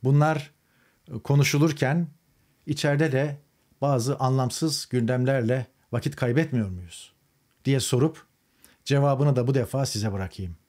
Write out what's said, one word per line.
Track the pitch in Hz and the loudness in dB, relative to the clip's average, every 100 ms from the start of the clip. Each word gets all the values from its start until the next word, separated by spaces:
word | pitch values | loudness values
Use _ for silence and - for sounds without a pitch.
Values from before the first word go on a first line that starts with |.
bunlar, | 127 143 151 156 - _ _ _ _ _ - | 4 4 4 0 -6 _ _ _ _ _ -14
e, | 127 | -14
konuşulurken | - 143 139 147 160 143 131 156 170 - _ _ _ _ - | 0 2 4 4 2 2 0 0 -4 -8 _ _ _ _ -8
içeride | 143 147 143 156 | -2 0 2 2
de | 131 147 143 _ _ _ _ | 0 -2 -6 _ _ _ _
bazı | 139 135 117 139 | 0 0 0 -2
anlamsız | 131 131 127 - 160 147 - | 0 0 0 -2 -4 -4 -4
gündemlerle | 127 117 127 127 135 113 127 123 _ _ | -2 0 0 0 0 0 -2 -4 _ _
vakit | 120 143 143 | -4 -4 -4
kaybetmiyor | 123 123 160 131 101 | 0 0 0 -2 -2
muyuz | 90 85 - - _ _ _ _ _ - | -6 -14 -20 -20 _ _ _ _ _ -2
diye | 135 | 0
sorup | - 127 151 - - _ _ _ _ _ - | 2 2 2 -2 -20 _ _ _ _ _ -2
cevabını | 139 143 135 147 127 | 2 2 2 2 2
da | 120 | 2
bu | |
defa | 135 120 135 135 | 0 0 -2 -4
size | 107 107 | -2 -4
bırakayım. | 98 92 - 92 82 | -4 -6 -8 -12 -12